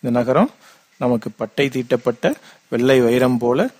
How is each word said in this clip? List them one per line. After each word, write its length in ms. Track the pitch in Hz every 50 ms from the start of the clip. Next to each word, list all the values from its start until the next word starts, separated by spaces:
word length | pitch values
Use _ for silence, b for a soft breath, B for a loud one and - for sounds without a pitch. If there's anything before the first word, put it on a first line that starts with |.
இந்த 180 | - 131 120 123
நகரம் 320 | 120 117 131 156 202 294 - b b b b b b b b _
நமக்கு 340 | 135 123 123 117 - 117
பட்டை 380 | 110 _ 117 107 _ - 143 139
தீட்டப்பட்ட 640 | 127 135 123 120 127 120 - 127 117 - - - - - B B B B B _
வெள்ளை 320 | - 117 120 131 135 131
வைரம் 360 | 123 117 117 127 131 127 127 120
போல 320 | 123 120 123 139 196 262 - _